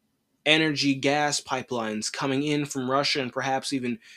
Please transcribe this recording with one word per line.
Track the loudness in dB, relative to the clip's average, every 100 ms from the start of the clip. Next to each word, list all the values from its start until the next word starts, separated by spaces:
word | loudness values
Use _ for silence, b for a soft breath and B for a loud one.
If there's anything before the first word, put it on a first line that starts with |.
| _ _ _ _ 2
energy | 4 4 2 2
gas | 2 2 2 2 0
pipelines | -4 -6 -4 -4 -2 -4 -6
coming | -4 -2 0
in | 0 0
from | -2 -4 0
Russia | 0 2 0
and | -2
perhaps | -4 -2 -2 -2
even | -4 -2 -6 B